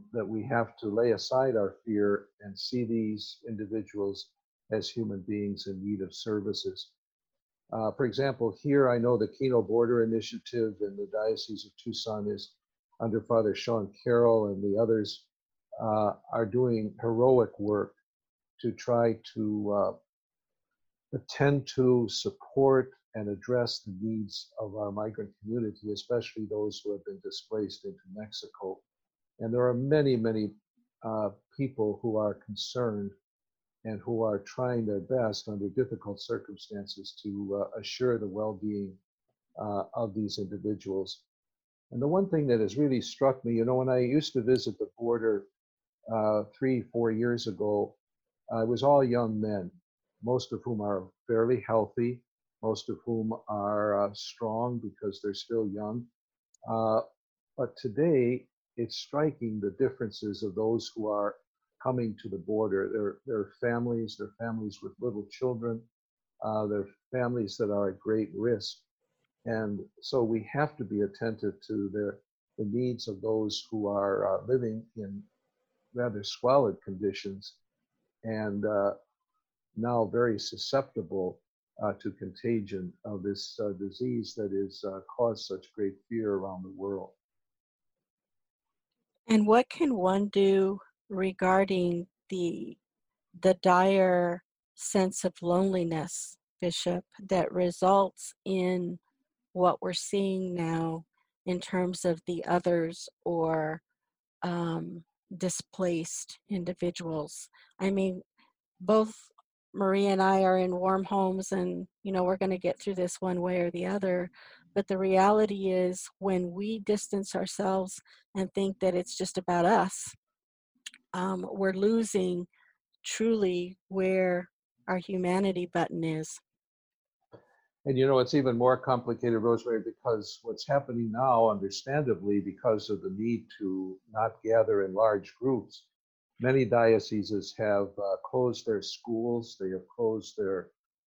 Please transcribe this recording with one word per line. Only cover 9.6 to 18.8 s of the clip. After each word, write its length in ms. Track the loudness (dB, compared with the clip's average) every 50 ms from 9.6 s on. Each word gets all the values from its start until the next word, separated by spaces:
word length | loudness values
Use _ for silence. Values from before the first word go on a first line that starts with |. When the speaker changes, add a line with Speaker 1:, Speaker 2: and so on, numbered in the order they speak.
Speaker 1:
Border 420 | 4 4 4 4 4 4 4 4 4
Initiative 720 | 2 2 0 -2 -4 -8 -12 -10 -6 -2 -2 -2 -2 -2 -4
in 160 | -6 -6 -6
the 120 | -6 -8 -6
Diocese 540 | -4 -2 0 0 0 -2 -4 -8 -10 -10 -12
of 60 | -14 _ -12
Tucson 480 | -10 -8 -8 -6 -6 -6 -4 -4 -4 -4
is 220 | -4 -6 -8 -14 _ _ _ _ _ _ _ _ _ -6
under 220 | -4 -2 -2 -2
Father 340 | 0 2 4 4 4 4 2
Sean 360 | 0 0 0 0 0 -2 -4 -8 -6 0
Carroll, 440 | 2 4 6 6 6 6 6 4
and 140 | 2 0 -2
the 180 | -2 0 2 2
others, 460 | 4 4 4 2 2 0 -6 -12 _ _ _ _ _ _ _ _ _ _ -10 -4
uh, 320 | -2 0 2 2 2 0 0 -4 -6 -6 -2
are 120 | -2 -2
doing 480 | 0 2 2 2 2 2 0 0 -4 -6 -4
heroic 560 | -2 0 2 6 6 8 8 8 6 4 0 -4
work 340 | -2 0 2 0 0 -2 -8 _ _ _ _ _ _ _ _ _ _ _ _ -6
to 120 | -6 -4 -4
try 440 | -4